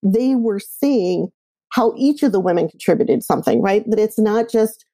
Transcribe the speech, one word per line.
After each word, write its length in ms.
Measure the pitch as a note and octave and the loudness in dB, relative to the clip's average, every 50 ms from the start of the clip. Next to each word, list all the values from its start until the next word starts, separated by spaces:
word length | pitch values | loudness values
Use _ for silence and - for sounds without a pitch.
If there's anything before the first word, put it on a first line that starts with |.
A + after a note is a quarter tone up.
| - | 0
they 320 | G3 F#3+ A3+ B3+ C4 C4+ | 0 0 2 2 2 0
were 240 | B3+ A3+ A3+ G3+ G3 | 0 0 -2 -2 -4
seeing 680 | - - - - - C#4+ C#4+ A#3+ F#3 F3 F3+ E3+ E3 F#3+ _ _ _ _ _ _ _ _ | -6 -10 -8 -4 -2 0 2 2 0 0 -2 -2 -4 -6 _ _ _ _ _ _ _ _
how 240 | - - A#3 A3+ A3+ | -2 0 0 0 0
each 260 | - B3+ C#4 D4+ D4 - | 2 0 0 0 2 0
of 100 | C#4 G3 | 0 2
the 80 | G3 | 2
women 280 | F3+ F#3 F3 F3 D#3+ D#3+ | 0 0 0 0 -2 -2
contributed 540 | - _ - - F3 - - - - - - | -6 _ 0 0 2 2 2 0 0 -2 0
something, 380 | - D#3+ - - - G#3+ A#3 | -2 -2 0 0 0 0 0
right? 280 | - G3 G3 G#3+ - A3+ | 0 2 0 0 0 -2
That 100 | G#3+ A3 | 0 0
it's 200 | G#3+ A3 - - | 0 -2 0 0
not 320 | G#3+ G#3+ G#3 A3+ A#3 A#3 | 0 0 2 0 -2 -2
just 340 | - A3+ A3 A3 - _ _ _ | 0 0 0 0 -2 _ _ _